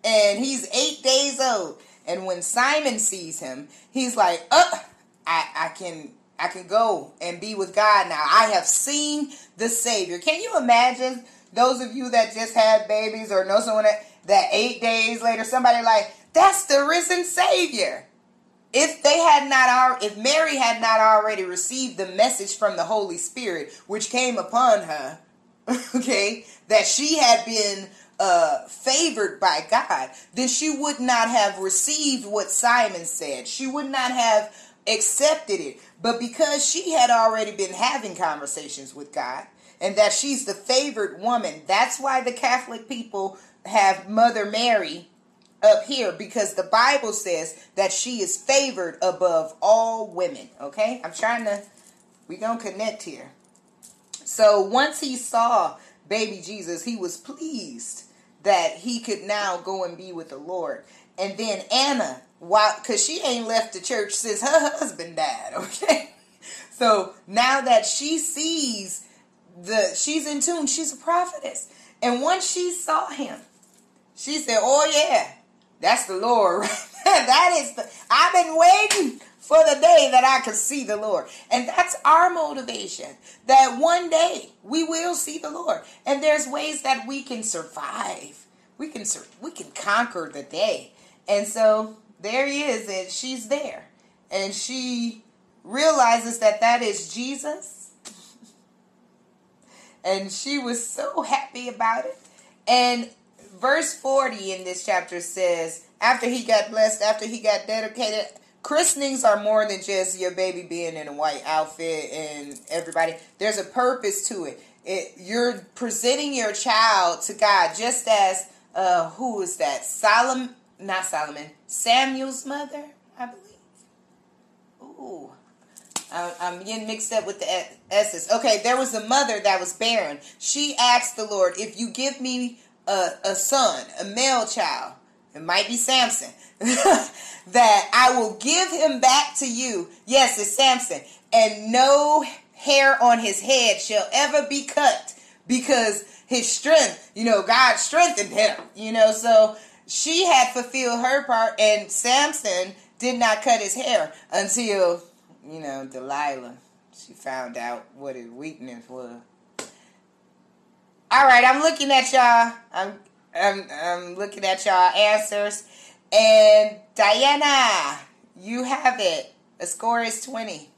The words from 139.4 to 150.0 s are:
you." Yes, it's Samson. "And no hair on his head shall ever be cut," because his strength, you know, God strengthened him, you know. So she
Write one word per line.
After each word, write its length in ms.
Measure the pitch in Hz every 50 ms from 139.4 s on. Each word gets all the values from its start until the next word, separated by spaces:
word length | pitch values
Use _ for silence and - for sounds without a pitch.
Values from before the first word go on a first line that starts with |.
| 277 254
you." 380 | 226 233 262 247 220 180 170 - - _ _
Yes, 340 | - 254 269 262 233 - -
it's 160 | - 202 -
Samson. 460 | - 269 262 254 247 247 - 160 139 - - - _ _ _
"And 400 | - 233 220 214 214 208 214 220
no 520 | 233 247 262 277 285 294 294 294 302 302 285 - - - _ _ _
hair 480 | - - 294 277 277 269 269 269 -
on 160 | 240 240 233 233
his 220 | 226 208 190 -
head 400 | 196 233 269 254 240 220 196 -
shall 260 | - - 214 208 180 -
ever 340 | - 262 285 269 285 294 285 285
be 180 | 277 285 -
cut," 480 | - - 294 294 247 226 - - - - - - _ _ _ _
because 580 | - 247 247 254 - 269 240 226 214 202 - - - - - _
his 240 | _ - 240 - -
strength, 600 | - - - 285 320 311 262 202 - - - _ _
you 100 | 208 226
know, 180 | 233 220 196
God 340 | 190 208 226 247 262 247 226
strengthened 540 | - - - - - 349 - - 202 202 -
him, 260 | 233 208 220 208 - - - - _
you 180 | 202 220 220
know. 200 | 226 226 220 220
So 440 | 214 220 226 233 226 220 220 220 214 - - - _ _ _
she 400 | - - -